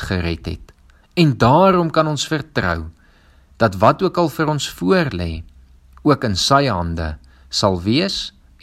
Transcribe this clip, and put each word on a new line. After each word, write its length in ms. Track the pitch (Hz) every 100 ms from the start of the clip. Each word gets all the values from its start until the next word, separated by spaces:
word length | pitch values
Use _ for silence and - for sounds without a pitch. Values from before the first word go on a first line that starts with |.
| -
gered 400 | 95 85 82 -
het. 240 | 82 - _ _ _ _ -
En 160 | 160 113
daarom 540 | 120 147 190 185 165
kan 160 | 160 156
ons 200 | 147 -
vertrou 600 | 156 - - 95 82 80 - _ _ _ _ _ -
dat 160 | 113 92
wat 200 | 113 147
ook 140 | 185 -
al 140 | 165
vir 200 | - 151
ons 140 | 151 - -
voorlê, 640 | 180 190 147 90 85 80 - - - _ _ -
ook 200 | 151 139
in 120 | 120 92
sy 260 | - 139 139
hande 460 | 92 85 82 80 76 _ _ -
sal 300 | - 104 92
wees 480 | 92 127 190 - - - _ _